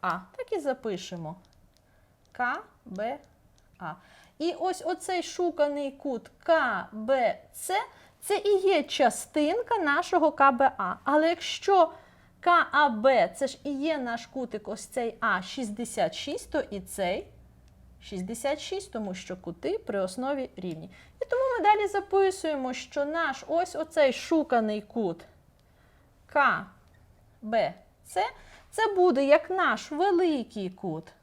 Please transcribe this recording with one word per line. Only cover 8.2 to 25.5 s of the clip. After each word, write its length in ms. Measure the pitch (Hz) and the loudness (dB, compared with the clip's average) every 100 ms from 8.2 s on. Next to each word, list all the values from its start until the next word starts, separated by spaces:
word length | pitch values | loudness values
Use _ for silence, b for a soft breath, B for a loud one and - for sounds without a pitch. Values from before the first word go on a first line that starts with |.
це 160 | - 403 | -2 0
і 200 | 403 392 | 2 4
є 260 | 381 359 | 4 2
частинка 960 | 294 - 269 - - - 302 392 480 466 | 2 2 2 2 -6 0 2 0 0 0
нашого 540 | 311 285 359 359 302 | 2 0 2 2 2
К 200 | 302 277 | 4 4
Б 200 | 247 269 - | 6 2 2
А. 160 | 190 - | -6 -4
Але 240 | - 302 320 | 2 4 4
якщо 640 | 339 - - - 392 330 B B B B _ | 0 -4 -6 2 4 4 B B B B _
К 260 | - 349 294 | 4 4 4
А 180 | 277 294 | 4 2
Б 400 | 220 240 262 170 - | 4 4 6 4 0
це 100 | 269 | -6
ж 120 | - | -4
і 80 | 277 | -8
є 260 | 277 294 302 | -4 -2 -2
наш 280 | 247 233 - | -4 -8 -8
кутик 420 | 262 240 214 214 | -8 -8 -8 -10
ось 180 | 214 - | -12 -8
цей 280 | - 233 220 | -6 -6 -2
А 220 | 226 185 | -2 -2
шістдесят 720 | 185 - 233 208 233 - 175 | -4 -6 -6 -6 -8 -2 -2
шість, 360 | 208 - 302 - | -2 -8 -8 -4
то 100 | 311 | -4
і 200 | - 202 | -4 -8
цей 460 | 185 - 180 208 403 - - _ _ _ - - | -12 -4 -2 -2 -6 -20 -20 _ _ _ -20 -20
шістдесят 580 | - 190 185 226 285 294 | -12 -10 -8 -6 -4 -4
шість, 320 | - 381 392 | -6 -8 -8
тому 220 | 233 208 | -8 -8
що 220 | 185 - 185 | -8 -10 -12
кути 420 | - 208 285 427 | -10 -8 -6 -6
при 220 | - 208 | -4 -4
основі 500 | 185 185 262 285 254 - | -4 -4 -6 -4 -6 -8
рівні. 340 | 180 160 170 B B _ | -10 -10 -14 B B _
І 40 | |
тому 180 | - 494 523 480 | -4 0 0 2
ми 60 | |
далі 220 | 381 427 403 | 4 4 2
записуємо, 840 | 403 392 392 392 370 320 294 254 | -2 0 2 4 2 -4 -4 -4
що 320 | 254 - - | -8 -8 -4
наш 400 | 285 320 320 262 - | -2 -2 -2 -4 -2
ось 280 | 320 359 - | -2 -2 -4
оцей 360 | 311 - 277 | -4 2 2
шуканий 680 | 240 - 320 294 240 220 214 | 2 0 0 2 2 0 -4
кут 440 | 208 233 202 165 - _ _ | -6 -4 -4 -4 -12 _ _